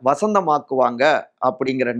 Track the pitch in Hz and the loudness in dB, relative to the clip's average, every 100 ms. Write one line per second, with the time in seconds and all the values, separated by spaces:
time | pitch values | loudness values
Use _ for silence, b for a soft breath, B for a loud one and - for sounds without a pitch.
0 | 127 147 214 208 165 147 - 131 123 120 | -2 0 0 0 0 -2 -2 0 0 2
1 | 147 135 - _ 127 127 135 131 123 | 2 2 -2 _ -4 -2 -4 -2 -2